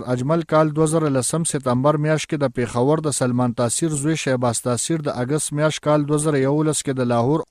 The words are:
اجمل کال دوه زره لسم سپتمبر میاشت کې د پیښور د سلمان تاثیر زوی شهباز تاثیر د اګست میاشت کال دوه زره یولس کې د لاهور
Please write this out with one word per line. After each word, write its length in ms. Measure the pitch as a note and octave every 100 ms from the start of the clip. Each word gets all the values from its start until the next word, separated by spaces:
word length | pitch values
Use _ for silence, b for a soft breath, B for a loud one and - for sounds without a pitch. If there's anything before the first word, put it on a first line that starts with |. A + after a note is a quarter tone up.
| B2
اجمل 280 | B2+ C3 E3+
کال 340 | D#3+ D#3 D#3 D3+
دوه 100 | D#3
زره 240 | D#3+ D#3
لسم 340 | C3+ - D#3+
سپتمبر 540 | E3 D3 C3 B2 C#3+ D3+
میاشت 320 | D3+ D#3 -
کې 80 | D3+
د 160 | C3+ B2
پیښور 460 | A#2 A#2+ C3 D#3
د 80 | D3+
سلمان 440 | C3 B2+ B2 B2
تاثیر 360 | A2+ A#2+ - E3
زوی 260 | D3 D3 D#3
شهباز 460 | C#3 B2+ B2 A2+
تاثیر 400 | B2+ A#2+ - E3
د 80 | C#3+
اګست 440 | A#2+ B2 D3+ -
میاشت 300 | D3 D#3 -
کال 240 | D3 D3+ C#3+
دوه 100 | D3+
زره 220 | D#3 C#3+
یولس 420 | C3 D3+ D#3 D3
کې 100 | -
د 200 | C3 B2
لاهور 320 | A#2+ B2 D#3 -